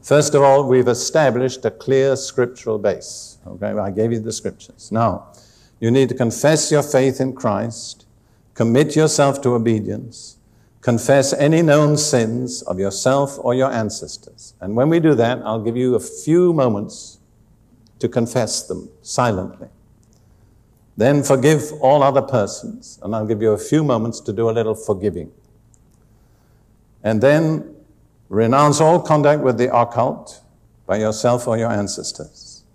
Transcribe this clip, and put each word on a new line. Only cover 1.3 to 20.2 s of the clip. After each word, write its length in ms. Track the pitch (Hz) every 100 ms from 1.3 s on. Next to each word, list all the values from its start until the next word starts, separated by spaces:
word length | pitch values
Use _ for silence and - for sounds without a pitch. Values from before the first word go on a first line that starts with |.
| 117 131 127 113
a 60 |
clear 440 | - - 135 135 127
scriptural 640 | - - 120 - 120 107
base. 580 | 101 92 - - - - -
Okay, 220 | 95 104
I 240 | 104 98
gave 200 | 95 117
you 80 | 117
the 120 | 110
scriptures. 600 | 107 98 - - - -
Now, 400 | 110 113 87 - - _ _ _ _
you 120 | 117
need 180 | 127 131
to 60 | 123
confess 560 | 117 113 147 156 -
your 120 | 147
faith 360 | 143 143 135 131
in 140 | 131
Christ, 720 | 131 117 101 113 110 - - _ _ _ _ _
commit 420 | - 113 120 156 156
yourself 460 | 156 151 139 135
to 120 | 127
obedience, 840 | 120 113 110 101 104 127 - - _ _ _ _ _
confess 520 | - 117 - 139 135
any 280 | - 143 160
known 360 | 165 147 147 147
sins 640 | - 127 110 120 127 -
of 180 | - 92
yourself 580 | 98 95 127 139 139 -
or 140 | -
your 180 | 127 131
ancestors. 840 | 120 107 - 80 - - _ - _
And 140 | 92 110
when 140 | 143
we 100 | 165
do 140 | 160 131
that, 240 | 117 123
I'll 220 | - 110
give 140 | 110 117
you 200 | 127 120
a 40 |
few 540 | - - - 170 180
moments 680 | 165 127 104 107 - - - _ _ _ _ _ _ _ _
to 80 | 117
confess 580 | - 117 131 107 - -
them 240 | 87 - _
silently. 680 | - - 123 95 92 - - _ _ _ _ _